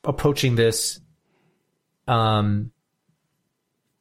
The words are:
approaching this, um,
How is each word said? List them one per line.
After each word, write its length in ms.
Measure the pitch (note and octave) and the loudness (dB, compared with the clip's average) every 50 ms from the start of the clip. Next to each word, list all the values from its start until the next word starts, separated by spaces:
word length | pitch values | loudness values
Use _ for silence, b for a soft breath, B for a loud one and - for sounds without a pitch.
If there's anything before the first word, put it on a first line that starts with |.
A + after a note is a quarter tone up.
| - | -6
approaching 500 | D3 C#3 - - D3 C#3+ - C#3 B2+ A#2+ | -6 -4 0 0 0 0 2 0 0 2
this, 440 | A#2 A2+ A2+ A2+ - - - - - - _ _ _ _ _ _ _ _ _ _ _ _ _ _ _ _ _ _ _ _ | 2 2 2 2 -2 -4 -6 -8 -12 -16 _ _ _ _ _ _ _ _ _ _ _ _ _ _ _ _ _ _ _ _
um, 640 | C3 A#2+ A2+ A2 A2 G#2+ G#2+ G#2 G#2 G2+ G#2 A2 A#2 - _ _ _ _ _ _ _ _ _ _ _ _ _ _ _ _ _ _ _ _ _ _ _ _ _ | -2 0 2 2 2 2 0 0 0 0 -2 -4 -8 -12 _ _ _ _ _ _ _ _ _ _ _ _ _ _ _ _ _ _ _ _ _ _ _ _ _